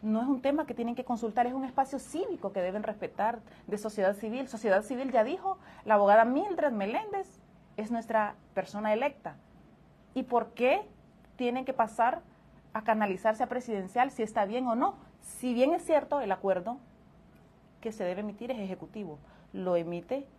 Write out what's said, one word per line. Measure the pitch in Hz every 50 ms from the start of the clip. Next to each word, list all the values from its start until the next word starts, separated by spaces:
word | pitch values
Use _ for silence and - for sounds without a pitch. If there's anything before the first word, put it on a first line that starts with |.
no | - 214 214 220
es | 233 262
un | 285 254
tema | 254 269 285 302 302
que | - 247
tienen | - 233 233 240
que | 240 247
consultar, | - 247 220 240 226 208 - 240 247
es | 254
un | 269 262
espacio | 262 254 - 269 262 - 262
cívico | - - - 302 381 494 370 - - 196
que | 196 196
deben | 180 180 185 214 214
respetar | - 208 208 - 156 - - 196 220 233 226 - - - - - -
de | 185 202
sociedad | 208 220 214 - 190 185 202
civil. | 202 233 220 214 254 269 254
Sociedad | - 214 - 220 190 196
civil | 214 214 269 240 269 269
ya | 233 240 214
dijo, | 240 311 381 - 392 381 381 - - - - -
la | 214 214
abogada | 208 202 196 202 220 226
Mildred | 233 254 285 311 359 370 330 320 294
Meléndez | 247 208 196 196 233 330 440 427 392 392 381 - - - - - - - - - - -
es | 214 214
nuestra | 240 233 226 - 233 220 214 208 - - - - -
persona | - 180 - - 202 214 214 214
electa. | 220 254 285 277 - - 170 147 - - - - - - - - _ - - - _ - _ -
¿Y | 254 262
por | 254 240 240 226 233
qué | - - 240 254 285 403 427 - - - - - - - - - - -
tienen | 254 240 240 254 269
que | 269 262
pasar | 262 233 214 214 - 233 233 294 339 - - - _ _ - - - _ - -
a | 220
canalizarse | 214 240 220 220 214 202 180 185 - 220 220 214 262
a | -
presidencial | 339 339 - - 220 202 190 185 - 240 247 277
si | 262 - 226
está | 220 220 233 208
bien | 196 214 247 262 247
o | 226
no? | 233 285 392 392 - - - - -
Si | - - - - - 254 247
bien | 233 254 277 339
es | 359 359
cierto, | - 330 294 - - 302 285
el | 254 202
acuerdo | 190 185 - 196 190 180 175 208 247 277 - - - - - - - - - - - - - - _ _ _ - _ _
que | - 226
se | 220 214 208
debe | 180 175 180
emitir | 208 208 202 208 233 240
es | 262 233
ejecutivo, | 202 190 185 180 - 160 - 214 208 165 151 143 - - - - - -
lo | - 190 185 180 180
emite | 175 170 165 175 175 170 - 254 277 277 - -